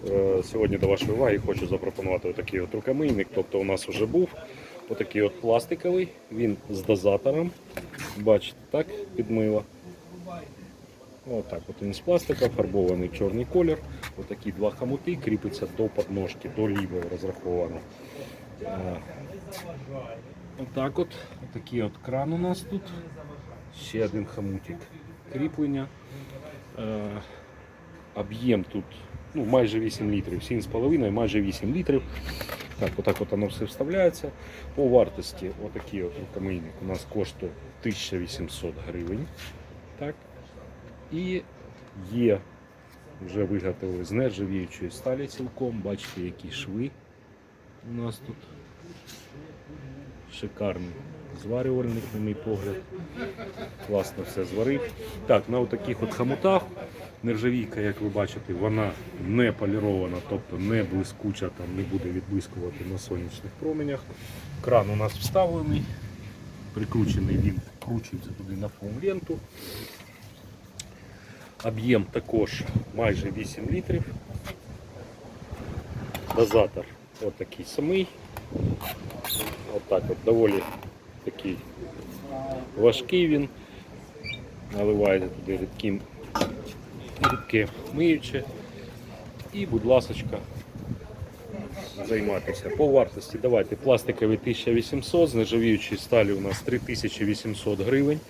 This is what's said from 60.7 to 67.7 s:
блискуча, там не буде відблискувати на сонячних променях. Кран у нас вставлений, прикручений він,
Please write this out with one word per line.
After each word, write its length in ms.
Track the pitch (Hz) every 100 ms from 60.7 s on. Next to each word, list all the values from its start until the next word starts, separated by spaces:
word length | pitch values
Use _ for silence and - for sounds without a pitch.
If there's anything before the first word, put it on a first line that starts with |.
| 113
блискуча, 640 | 92 92 95 - 104 101 92 -
там 100 | 87 90
не 60 |
буде 260 | 92 95 90
відблискувати 760 | 90 92 98 - 92 87 80 87
на 60 | 92
сонячних 540 | - 90 87 - 101 -
променях. 400 | 151 156 147 135 - - - - - -
Кран 280 | - 120 101
у 60 | 104
нас 180 | 107
вставлений, 720 | - - 190 180 170 151 147 - - - - - - - - -
прикручений 640 | 104 107 117 107 104 98 101
він, 240 | 101 - -